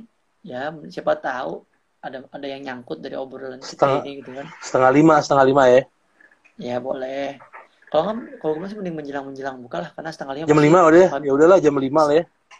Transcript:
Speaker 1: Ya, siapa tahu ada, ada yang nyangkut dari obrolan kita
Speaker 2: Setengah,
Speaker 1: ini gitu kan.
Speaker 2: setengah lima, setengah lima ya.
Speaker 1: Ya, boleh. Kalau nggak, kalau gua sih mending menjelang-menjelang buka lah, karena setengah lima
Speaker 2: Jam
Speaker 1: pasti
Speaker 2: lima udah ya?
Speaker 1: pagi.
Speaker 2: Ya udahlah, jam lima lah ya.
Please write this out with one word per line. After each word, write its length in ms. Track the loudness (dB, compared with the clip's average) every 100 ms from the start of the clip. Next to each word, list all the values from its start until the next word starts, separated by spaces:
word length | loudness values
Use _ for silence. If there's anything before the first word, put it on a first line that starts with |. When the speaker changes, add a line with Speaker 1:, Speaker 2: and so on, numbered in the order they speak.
| -20 _ _ _
Speaker 1:
Ya, 180 | -16 -12 -12 -14 -16
siapa 280 | -8 -4 -4
tahu 480 | -6 -10 -10 -12 -16 _ _ _
ada, 200 | -18 -16 -18
ada 180 | -16 -14
yang 160 | -12
nyangkut 380 | -14 -14 -14 -14
dari 160 | -12 -12
obrolan 420 | -14 -14 -16 -16
kita 160 | -18
Speaker 2:
Setengah, 260 | -2 0 0
Speaker 1:
ini 100 | -6 -14
gitu 120 | -16
kan. 120 | -18 -18 -18
Speaker 2:
setengah 320 | -6 2 4
lima, 240 | 6 6 4
setengah 260 | 2 2 4
lima 180 | 4 6
ya. 140 | 4 2 _ _ _ _ _ _ -16
Speaker 1:
Ya, 200 | -10 -8
boleh. 600 | -8 -10 -10 -10 -10 -12 -20 -20 _ _ _
Kalau 160 | -4 -4
nggak, 120 | -8 -12 -10
kalau 140 | -8 -6
gua 120 | -10
sih 80 | -12
mending 200 | -10 -10
menjelang-menjelang 580 | -10 -12 -12 -12 -12 -12
buka 180 | -12 -12
lah, 100 | -12
karena 160 | -14 -14
setengah 240 | -10 -8
lima 120 | -6 0
Speaker 2:
Jam 120 | 4
Speaker 1:
pasti 80 | 6
Speaker 2:
lima 140 | 6
udah 180 | 6 6
ya? 100 | 6
Speaker 1:
pagi. 120 | 2
Speaker 2:
Ya 100 | -2
udahlah, 240 | 4 6 6
jam 160 | 4 0
lima 240 | -2 0
lah 120 | 2 0
ya. 100 | -2 _ _